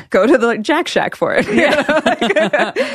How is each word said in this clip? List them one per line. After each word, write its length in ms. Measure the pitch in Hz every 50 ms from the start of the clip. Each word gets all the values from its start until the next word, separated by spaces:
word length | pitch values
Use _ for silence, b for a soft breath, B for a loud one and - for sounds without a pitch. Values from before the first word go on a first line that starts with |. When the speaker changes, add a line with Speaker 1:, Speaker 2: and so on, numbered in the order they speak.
| -
Speaker 1:
<laughs> 40 | -
go 160 | - 190 190
to 100 | 240 302 240
the, 80 | 214
like, 160 | 233 226 220 208
Jack 260 | - 285 320 349 -
Shack 260 | - 185 147 107 -
for 200 | - 175 127 -
it. 120 | - 170
<laughs> 20 | -
You 120 | - 233 330
Speaker 2:
Yeah. 200 | 294 277 294 - -
Speaker 1:
know? 840 | 302 311 294 330 330 - 233 233 403 302 320 - - 262 233 208 -
<laughs> 160 | - 554 - 554